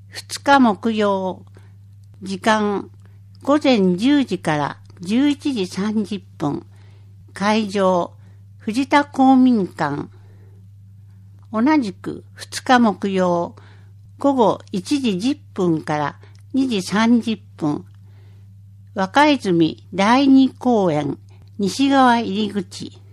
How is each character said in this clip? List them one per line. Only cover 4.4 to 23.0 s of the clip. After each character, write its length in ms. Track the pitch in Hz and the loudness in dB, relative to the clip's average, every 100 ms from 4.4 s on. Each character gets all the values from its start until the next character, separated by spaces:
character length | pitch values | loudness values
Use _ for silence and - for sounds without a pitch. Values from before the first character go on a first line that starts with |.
| - 151 | -4 -2
ら 200 | 143 - - - | -4 -8 -18 -16
十 280 | 175 226 294 | -4 0 0
一 240 | 285 302 | -2 -4
時 120 | 254 185 | -4 -6
三 380 | - 208 214 | -6 -4 -4
十 160 | 202 202 - - | -4 -8 -12 -8
分。 280 | 147 147 - - - - - - - | -6 -6 -10 -20 -20 -20 -20 -20 -20
会 340 | - 202 214 214 | -6 -2 -2 -2
場、 440 | 202 190 180 170 - - - - - | -2 0 0 -2 -10 -20 -20 -20 -14
藤 300 | - 220 277 | -8 -4 0
田 180 | 294 285 | 0 0
公 300 | - 262 262 | 2 4 6
民 320 | 254 233 175 | 4 2 -2
館。 400 | - 151 143 - - - - - - - - - - - - - - - | -4 -6 -6 -10 -16 -20 -20 -20 -20 -20 -20 -20 -20 -20 -20 -20 -20 -10
同 100 | 214 247 311 | -2 0 0
じ 140 | 220 | -2
く 300 | 180 - - - | -8 -12 -14 -16
二 300 | - - - | -20 -14 -12
日 160 | - 247 | 2 4
木 300 | 233 190 202 | 4 0 -4
曜、 460 | 190 180 170 170 - - - - - - - | 0 0 0 -4 -10 -20 -20 -20 -20 -20 -4
午 160 | 277 | -2
後 280 | 269 202 - - | 2 2 0 -6
一 280 | 196 180 294 | -8 -4 -2
時 180 | 254 180 | -2 -2
十 160 | 240 285 - | -2 -4 -8
分 280 | - 180 160 | -4 -2 -2
か 160 | - 151 | -2 -4
ら 220 | 143 - - - - | -4 -8 -20 -20 -8
二 140 | 262 269 | -4 -2
時 140 | 214 | -4
三 400 | 180 196 226 240 | -2 0 2 2
十 160 | 226 220 - - | 0 -8 -10 -8
分。 280 | 156 151 - - - - - - - - - - - | -6 -6 -10 -20 -20 -20 -20 -20 -20 -20 -20 -20 -14
若 340 | 208 190 277 302 | -6 -2 2 4
泉 560 | 277 202 170 156 - - | 2 0 2 0 -2 -12
第 340 | 185 196 254 277 | -2 2 4 6
二 220 | 269 262 | 6 4
公 420 | - 247 233 185 | 0 0 2 2
園、 260 | 151 143 - - - - - | 0 -4 -8 -14 -20 -20 -6
西 320 | 196 - 269 | -6 0 2
側 300 | 277 254 233 | 4 4 2
入 280 | 214 190 208 | 0 -4 -4
り 40 | |
口。 480 | 202 190 - - - | -6 -8 -12 -16 -18